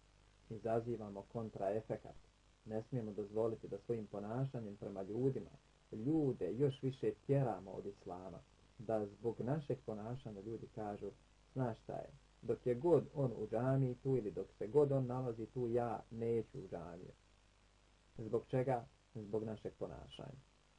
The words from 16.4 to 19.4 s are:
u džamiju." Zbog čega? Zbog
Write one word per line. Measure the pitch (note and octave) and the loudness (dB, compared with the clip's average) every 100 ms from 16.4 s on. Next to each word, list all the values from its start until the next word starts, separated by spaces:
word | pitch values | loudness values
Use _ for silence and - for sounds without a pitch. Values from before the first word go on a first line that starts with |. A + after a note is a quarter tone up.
| A2 - | 0 -8
u | F#2+ | -8
džamiju." | F2 E2 F2 - - - - - _ - _ - _ _ - | -8 -8 -12 -14 -18 -20 -20 -20 _ -20 _ -20 _ _ -8
Zbog | A2 A2+ - | 2 2 4
čega? | C3 C3 A#2 B2+ - _ A2+ | 2 4 2 0 -20 _ -10
Zbog | G2+ G#2+ | 0 0